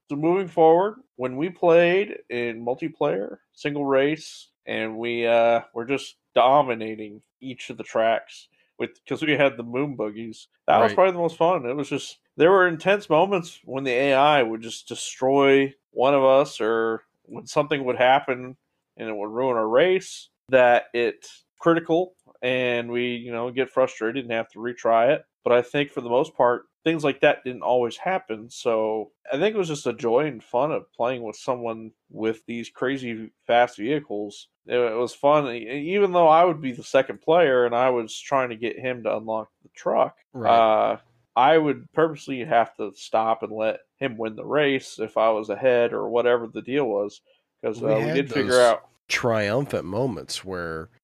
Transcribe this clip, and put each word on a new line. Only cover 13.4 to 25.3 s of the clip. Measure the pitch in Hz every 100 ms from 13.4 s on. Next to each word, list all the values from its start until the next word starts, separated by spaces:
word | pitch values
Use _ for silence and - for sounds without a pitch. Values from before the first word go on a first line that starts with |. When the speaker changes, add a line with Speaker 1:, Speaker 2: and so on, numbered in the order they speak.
| 170 -
Speaker 1:
when | - 131 135
the |
A | 123 139
I | 131 147 147
would | 113 113
just | 113 - -
destroy | 117 - - 131 139 139 139 139 - _
one | - 131
of | 143
us, | 131 135 151 -
or | 110 113 113 113 _ _
when | - 117 -
something | 151 143 147 127
would | 120
happen | 127 135 139 123 127 131 _ _ _ -
and | 110
it | 104
would | 104
ruin | 113 131 117
our | 110
race, | 123 180 185 - - - _ -
that | 127 123 120 -
it | 120 117 - - - _ -
critical, | 170 165 165 165 180 _ _ -
and | 127 127 123 120 120
we, | 120 123 120
you | 120
know, | 117 123
get | 127 127
frustrated | 131 127 - 113 135
and | 117
have | 113 110
to | 101
retry | 120 120 113 113 123
it. | 156 -